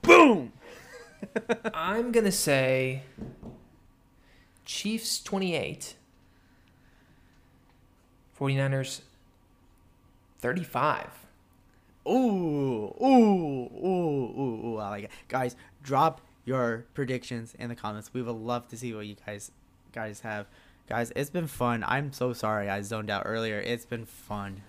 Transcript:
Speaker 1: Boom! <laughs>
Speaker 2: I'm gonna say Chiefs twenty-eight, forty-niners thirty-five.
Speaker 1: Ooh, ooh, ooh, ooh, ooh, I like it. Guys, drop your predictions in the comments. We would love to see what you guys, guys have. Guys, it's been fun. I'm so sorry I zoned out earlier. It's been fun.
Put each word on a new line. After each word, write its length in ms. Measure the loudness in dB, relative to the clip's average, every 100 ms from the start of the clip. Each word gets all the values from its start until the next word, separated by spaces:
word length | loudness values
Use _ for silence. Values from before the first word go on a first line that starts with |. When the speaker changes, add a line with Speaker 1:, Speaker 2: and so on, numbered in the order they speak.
Speaker 1:
Boom! 520 | 12 12 12 8 0 -14 -20 -20 -20 -20 -20
<laughs> 600 | -16 -8 -8 -4 -4 -4
Speaker 2:
I'm 380 | -4 -2 -2 2
gonna 200 | 4 4
say 720 | 0 2 2 4 2 0 -4 -12 -16 -16 -14 -18 -18 -20 -20 -20 _ _ _ _ -20 -20 _ -10
Chiefs 560 | -6 -4 -4 -4 -6
twenty-eight, 720 | -4 -2 -2 -2 -4 -8 -14 -16 _ _ -20 -20 _ -20 -20 _ -20 -20 -20 -20 -20 -20 _ _ _ _ _ _ _ _ _
forty-niners 680 | -4 -2 0 0 -2 -4 -10 -16 -20 -20 _ _ _ -20 _ -20 _ -20 -20 _ _
thirty-five. 680 | -4 -2 -4 0 0 0 -6 -18 -20 _ _ _ _ -20 _ -12 0
Speaker 1:
Ooh, 40 |
ooh, 840 | 2 2 2 0 0 0 -2 -6 0
ooh, 840 | 6 8 8 6 2 -4 -6 -4 0
ooh, 760 | 0 2 0 -2 -2 -4 -4 -6
ooh, 120 | -6
I 120 | -6
like 140 | -8 -10
it. 60 | -16 -6
Guys, 280 | -4 -4 -6 -20 -20
drop 380 | -2 2 2 0 -20 _ -4
your 400 | 0 0 -2 -8 -6
predictions 580 | -4 -4 -6 -10 -10 -12
in 100 | -10
the 60 | -8
comments. 360 | -8 -8 -8
We 80 | -6
would 80 | -6 -6
love 320 | -4 -4 -6
to 80 | -10
see 160 | -10 -8
what 100 | -10
you 100 | -12 -12
guys, 260 | -12 -14 -20 -20 -20 -16
guys 280 | -10 -10 -8
have. 260 | -8 -8 -8 -18 -20 -20 -4
Guys, 240 | -2 -2 -4
it's 140 | -4
been 160 | -4 -4
fun. 380 | -2 0 0 0
I'm 260 | -2 -2
so 200 | -4 -4
sorry 340 | -2 -2 -2 -2
I 140 | -4
zoned 300 | -4 -6 -4
out 120 | -4 -2
earlier. 320 | -2 -2 -4
It's 260 | -4 -6 -6
been 200 | -10 -10
fun. 580 | -18 -10 -8 -8 -12